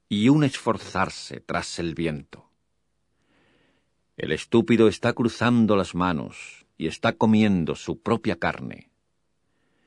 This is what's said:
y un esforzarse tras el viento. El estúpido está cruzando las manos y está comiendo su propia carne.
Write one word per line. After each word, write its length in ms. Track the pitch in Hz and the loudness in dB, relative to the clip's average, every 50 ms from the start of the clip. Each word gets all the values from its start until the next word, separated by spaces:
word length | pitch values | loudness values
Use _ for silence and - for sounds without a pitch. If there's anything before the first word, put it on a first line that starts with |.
| _ | _
y 220 | - 104 104 107 131 | -4 0 2 4 4
un 140 | 143 156 147 | 6 4 4
esforzarse 960 | 127 - - - 120 107 - - - - 92 95 - - - - - 67 - | 2 -2 -2 -2 -2 -2 -2 -6 -6 -4 -4 -4 -4 -6 -10 -14 -14 -16 -12
tras 380 | - - 73 82 78 - - - | -8 -6 -6 -6 -6 -6 -8 -6
el 160 | 85 85 76 | -6 -6 -4
viento. 540 | 82 82 80 76 69 - _ - - - _ _ _ _ _ _ _ _ _ _ _ _ _ _ _ _ _ _ _ _ _ _ _ _ _ _ _ _ _ _ _ _ _ _ | -4 -4 -4 -4 -6 -10 _ -20 -20 -20 _ _ _ _ _ _ _ _ _ _ _ _ _ _ _ _ _ _ _ _ _ _ _ _ _ _ _ _ _ _ _ _ _ _
El 160 | - - - | -8 -6 -4
estúpido 560 | 78 78 - - - 117 110 - 120 110 113 | -4 -6 -2 0 2 2 4 4 4 4 4
está 240 | 107 - - - 120 | 4 2 0 -2 -2
cruzando 640 | 120 - 120 113 - - 110 120 123 117 113 104 107 | -2 -2 -2 -4 -2 0 0 2 4 4 4 4 4
las 180 | 98 90 - - | 2 0 -2 -2
manos 720 | 85 90 90 87 71 58 - - - - - - - _ _ _ | -2 -2 -2 -2 -4 -6 -10 -14 -18 -20 -20 -20 -20 _ _ _
y 100 | - 76 | -8 -6
está 260 | 78 - - - 117 117 | -6 -4 -2 0 0 2
comiendo 640 | - 120 110 110 107 110 107 98 90 80 76 71 | 2 4 4 6 6 6 4 2 2 0 -2 -4
su 260 | - - - - - | -6 -6 -8 -8 -4
propia 360 | - 101 117 - - 110 87 | -2 -2 -2 -2 -2 -4 -4
carne. 520 | - - 82 65 - 65 60 - - - _ _ _ _ _ _ _ _ _ _ _ _ _ _ _ _ _ _ _ _ | -2 -2 -4 -4 -6 -10 -12 -14 -16 -20 _ _ _ _ _ _ _ _ _ _ _ _ _ _ _ _ _ _ _ _